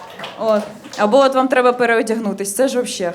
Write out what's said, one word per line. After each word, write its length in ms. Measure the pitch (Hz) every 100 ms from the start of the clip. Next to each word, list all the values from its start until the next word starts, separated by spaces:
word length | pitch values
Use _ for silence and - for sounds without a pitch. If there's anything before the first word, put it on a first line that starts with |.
| - - 170 -
От. 240 | 220 208 202 - - -
Або 200 | 208 262
от 160 | 269
вам 140 | 262 262
треба 240 | 262 247
переодягнутись, 840 | 247 240 226 220 226 208 190 196
це 140 | - 269
ж 60 |
вообще 380 | 247 240 - 175